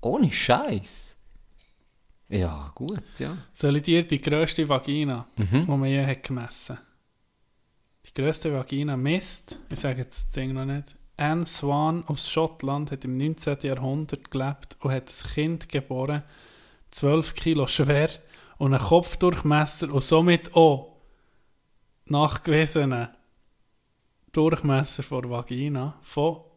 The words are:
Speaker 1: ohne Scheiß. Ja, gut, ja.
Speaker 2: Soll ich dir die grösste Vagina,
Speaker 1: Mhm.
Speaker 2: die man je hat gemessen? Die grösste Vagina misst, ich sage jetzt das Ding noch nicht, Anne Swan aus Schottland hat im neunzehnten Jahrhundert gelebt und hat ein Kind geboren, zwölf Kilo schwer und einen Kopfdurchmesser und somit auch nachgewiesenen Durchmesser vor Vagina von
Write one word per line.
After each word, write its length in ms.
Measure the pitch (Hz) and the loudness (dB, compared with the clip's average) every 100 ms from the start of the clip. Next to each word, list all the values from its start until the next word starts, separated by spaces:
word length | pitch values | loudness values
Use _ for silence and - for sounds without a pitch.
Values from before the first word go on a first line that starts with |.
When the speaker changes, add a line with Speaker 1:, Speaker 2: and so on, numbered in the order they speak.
Speaker 1:
ohne 300 | 117 214 196 | -2 2 2
Scheiß. 840 | - - 123 294 113 - - - - - - - - _ _ _ _ _ _ _ | 2 2 2 2 -4 -6 -8 -10 -14 -20 -20 -20 -20 _ _ _ _ _ _ _
Ja, 400 | 104 87 76 71 - | -2 -2 -4 -12 -10
gut, 280 | 131 202 - - | -8 -8 -10 -10
ja. 180 | 135 170 - | -8 -8 -14
Speaker 2:
Soll 240 | - 147 143 | -4 0 0
ich 60 | |
dir 220 | 147 170 170 | 4 2 2
die 160 | 143 | -2
grösste 460 | - 151 160 165 151 | 0 0 0 0 0
Vagina, 600 | 135 131 143 147 123 117 - | 0 0 -2 -2 -4 -8 -4
Speaker 1:
Mhm. 280 | 101 123 175 | 0 2 2
Speaker 2:
die 60 | |
man 140 | 139 135 | 0 2
je 200 | 139 135 | 2 0
hat 180 | 131 | -2
gemessen? 540 | - 127 117 - - 120 _ _ _ _ _ _ _ _ _ _ _ _ - | -4 -8 -6 -8 -8 -10 _ _ _ _ _ _ _ _ _ _ _ _ -16
Die 80 | |
grösste 400 | - 139 156 165 | -4 -2 0 -2
Vagina 440 | 143 127 139 151 135 | -2 -4 -4 -2 -2
misst, 640 | 135 175 - - - - - | 0 0 -2 -8 -8 -18 -10
ich 100 | - | -6
sage 200 | 143 127 | -4 -4
jetzt 260 | 123 - - | -6 -4 -4
das 40 | |
Ding 200 | - 131 | -4 -4
noch 120 | 131 131 | -4 -4
nicht, 300 | 143 143 - - - | -6 -8 -18 -20 -4
Anne 280 | 147 160 170 | 0 0 0
Swan 580 | - 143 143 156 170 165 | -2 0 2 2 0 -4
aus 220 | 147 - | -4 -2
Schottland 640 | - 160 160 135 139 147 | 0 -2 -2 -4 -4 -4
hat 120 | 135 131 | -8 -6
im 120 | 127 | -2
neunzehnten 500 | 147 160 - 143 139 | -2 -2 -4 -2 -2
Jahrhundert 600 | 131 131 139 156 139 - | -2 -2 -4 -4 -8 -6
gelebt 480 | 135 131 143 - - | -4 -4 -6 -12 -8
und 120 | 139 | -4
hat 180 | 131 - | -4 -4
ein 200 | - - | -8 -6
Kind 360 | - 151 165 - | -2 -2 -2 -4
geboren, 540 | 147 131 127 135 147 147 - - - _ _ _ | -6 -4 -6 -4 -4 -6 -20 -20 -20 _ _ _
zwölf 420 | - 139 151 156 | 0 4 4 2
Kilo 340 | - - 160 131 | -4 0 2 2
schwer 420 | - 143 143 156 - - - - - | 2 4 4 2 -2 -18 -20 -20 -2
und 160 | 139 | 2
einen 100 | 135 | 2
Kopfdurchmesser 1080 | 117 170 175 - 180 170 151 151 151 - 160 | 6 4 4 2 2 2 2 4 2 0 0
und 100 | 143 | 0
somit 500 | - 160 175 170 - - | 4 4 6 4 4 6
auch 400 | 160 139 - - _ _ _ _ _ _ _ _ _ _ - | 8 6 -4 -20 _ _ _ _ _ _ _ _ _ _ -4
nachgewiesenen 1040 | 147 151 - - 151 156 160 139 123 117 _ _ _ _ _ _ _ _ _ _ _ _ | 2 2 2 2 4 4 2 2 0 -4 _ _ _ _ _ _ _ _ _ _ _ _
Durchmesser 680 | - 156 160 147 135 139 - | 2 2 2 2 0 0 -4
vor 260 | 131 131 127 | -6 -6 -4
Vagina 680 | 120 120 123 143 139 135 151 | -6 -6 -6 -4 -4 -6 -8
von 400 | - - 165 160 - | -8 -2 0 -2 -12